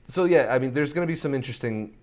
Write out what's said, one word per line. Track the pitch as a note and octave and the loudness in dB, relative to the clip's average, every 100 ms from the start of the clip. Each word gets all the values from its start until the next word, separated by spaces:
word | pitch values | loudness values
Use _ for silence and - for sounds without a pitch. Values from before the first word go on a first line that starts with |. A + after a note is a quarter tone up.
| - | -8
So, | - F3 | 0 4
yeah, | E3 A2+ | 6 4
I | B2+ | 2
mean, | C3 | 0
there's | B2+ D3 | 0 -2
gonna | D#3 E3+ | -2 -4
be | E3 | -4
some | D3+ | -4
interesting, | C3+ B2+ A#2+ A#2+ A2 G#2+ - | -4 -6 -6 -6 -6 -8 -12